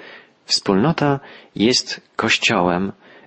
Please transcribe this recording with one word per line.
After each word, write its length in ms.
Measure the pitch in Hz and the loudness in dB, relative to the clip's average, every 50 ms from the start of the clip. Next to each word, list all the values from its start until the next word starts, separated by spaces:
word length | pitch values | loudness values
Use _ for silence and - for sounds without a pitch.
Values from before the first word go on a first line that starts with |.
| - - - - - _ _ _ _ | -16 -20 -20 -20 -20 _ _ _ _
wspólnota 760 | - - - - - 98 95 120 160 165 - 147 143 139 139 - - - - - - - | -4 -4 -2 0 2 2 2 2 2 0 0 0 0 0 -2 -6 -12 -20 -20 -20 -10 -2
jest 440 | - 101 120 127 - - - - - - _ _ | 0 2 2 2 0 -2 -6 -10 -14 -14 _ _
Kościołem, 760 | - 110 113 - - - 131 113 92 87 90 87 90 98 98 - _ - - - - - | -2 0 0 0 0 0 0 2 2 2 2 2 0 -2 -4 -6 _ -18 -20 -20 -20 -20